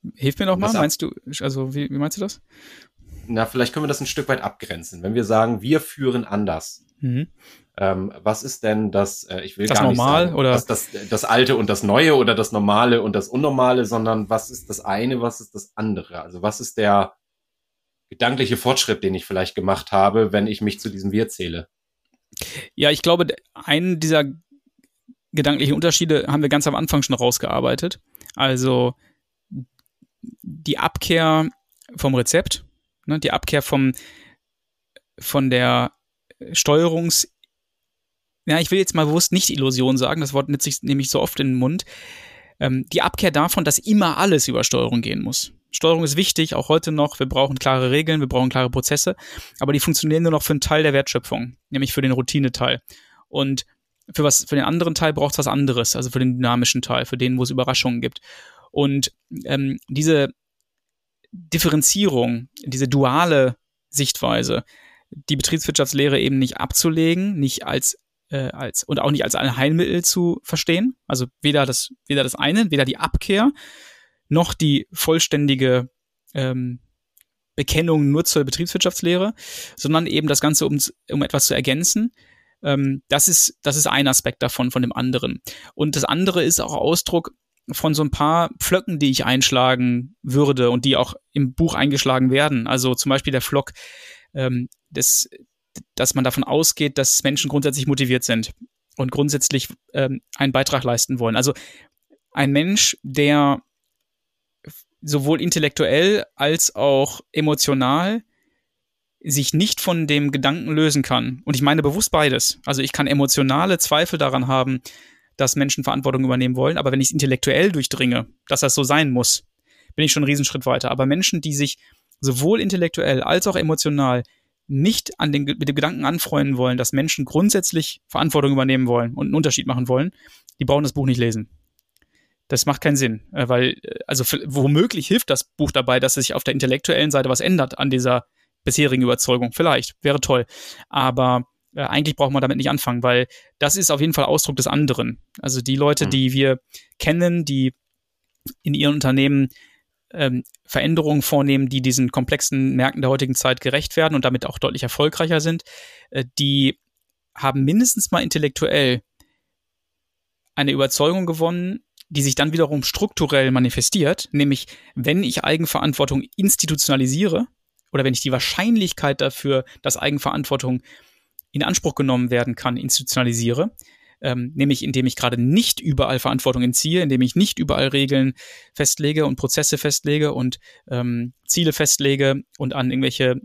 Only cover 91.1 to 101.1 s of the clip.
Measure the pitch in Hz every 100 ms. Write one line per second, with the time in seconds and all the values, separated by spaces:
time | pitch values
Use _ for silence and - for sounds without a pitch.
91.1 | - _ 147 131 127 165 - 143 139 135
92.1 | 127 127 135 151 131 113 131 127 123 139
93.1 | 135 - 131 - 143 - - - - -
94.1 | - _ 139 131 123 123 _ _ 143 127
95.1 | - - - - _ _ - - - 127
96.1 | 135 127 135 131 147 160 - 147 139 135
97.1 | - 139 143 135 143 143 143 135 139 127
98.1 | 127 - 113 110 - - _ _ - 127
99.1 | 143 143 143 - 135 - - _ - 135
100.1 | 127 _ - 139 131 135 135 123 117 -